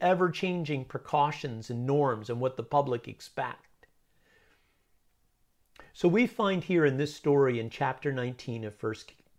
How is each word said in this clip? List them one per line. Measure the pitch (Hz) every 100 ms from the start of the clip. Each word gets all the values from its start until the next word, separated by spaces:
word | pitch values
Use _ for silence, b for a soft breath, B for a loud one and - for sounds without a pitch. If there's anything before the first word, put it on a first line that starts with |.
ever-changing | 180 185 180 - 190 175 147 143
precautions | 127 - - 151 147 147 139 113 113
and | 117 127
norms | 143 139 110 107
and | 120
what | 127 -
the |
public | 117 147 139 120 117
expect. | - - - 123 - _ _ _ _ _ _ _ _ _ _ _ _ _ _ _ _ _ _ _ _ _ - B
So | - 180
we | 196 240
find | - 202 185
here | 156 175
in | 147 131
this | 147
story | - 151 143 135 120
in | 113
chapter | - 135 131 147
nineteen | 131 123 123 - 117
of | 110
First | - 110 110 - - _